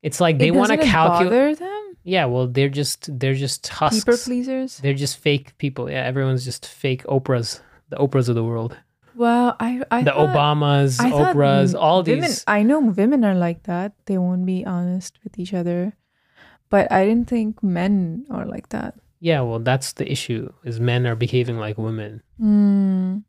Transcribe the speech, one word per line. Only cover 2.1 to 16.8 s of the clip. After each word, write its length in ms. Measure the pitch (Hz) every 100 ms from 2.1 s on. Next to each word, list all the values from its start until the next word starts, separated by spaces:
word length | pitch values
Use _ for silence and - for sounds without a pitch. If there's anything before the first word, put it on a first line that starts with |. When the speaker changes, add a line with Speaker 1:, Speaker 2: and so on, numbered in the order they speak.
| 185 143
Speaker 1:
well, 220 | 123 127
they're 220 | 123 139
just, 500 | 139 143 - - 135
they're 140 | 135 135
just 320 | 139 - -
husks. 360 | - 156 220
Speaker 2:
People 140 | - 240
pleasers? 600 | 240 247 247 262 262 -
Speaker 1:
They're 140 | 139
just 240 | 139 139 -
fake 380 | - 143 139 _
people. 300 | 143 135 123
Yeah, 120 | 135 127
everyone's 400 | 131 135 131 127
just 200 | - -
fake 380 | - 139 131
Oprahs, 560 | - 139 131 127 117 - _ _ _
the 80 | 147
Oprahs 320 | 143 135 120
of 60 | 117
the 80 |
world. 340 | 113 117 113 - _ _ _ 240
Speaker 2:
Well, 420 | 233 233 247 -
I, 220 | 226 247 269
I 120 | 233
Speaker 1:
The 80 | 147
Speaker 2:
thought, 180 | 139 151 147
Speaker 1:
Obamas, 640 | 147 151 147 143 139 127
Speaker 2:
I 80 | 247
thought 260 | 143 147 143
Speaker 1:
Oprahs, 380 | 143 139 139
Speaker 2:
m-, 60 | 180
Speaker 1:
all 220 | 160 180
Speaker 2:
women, 180 | 180 254
Speaker 1:
these. 220 | 339 240 -
Speaker 2:
I 160 | 208
know 160 | 214 302
women 460 | 254 185 208 285 214
are 100 | 185
like 280 | 175 170
that. 300 | - 175 196 _ -
They 120 | 190
won't 280 | 180 180 185
be 180 | 185 -
honest 540 | 175 180 185 180 _
with 140 | 202 -
each 140 | 180
other. 400 | 190 175 175 185 - _ _ _ _ - _ _
But 200 | 202